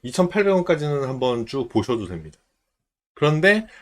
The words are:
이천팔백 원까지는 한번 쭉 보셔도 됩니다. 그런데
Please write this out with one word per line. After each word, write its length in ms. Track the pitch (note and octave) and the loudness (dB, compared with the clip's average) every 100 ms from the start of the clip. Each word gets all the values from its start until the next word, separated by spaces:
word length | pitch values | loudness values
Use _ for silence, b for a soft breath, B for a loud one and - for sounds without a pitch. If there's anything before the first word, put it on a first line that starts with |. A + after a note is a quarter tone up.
이천팔백 500 | B2 F#3 F3+ G#3 G3 | -4 0 0 2 2
원까지는 500 | F#3+ F3 D#3+ D3 C#3+ C3 | 2 2 0 0 -2 -4
한번 380 | C3 B2+ A#2+ A#2 | -2 0 0 -2
쭉 240 | C3+ A#2 | -6 -2
보셔도 380 | A2 G#2 A#2 F#2 | -2 0 -2 -4
됩니다. 320 | E2+ D#2 - _ _ _ _ _ _ _ | -10 -14 -20 _ _ _ _ _ _ _
그런데 540 | - D3 D#3 F#3 G#3+ A3 B | -2 0 4 4 2 -2 B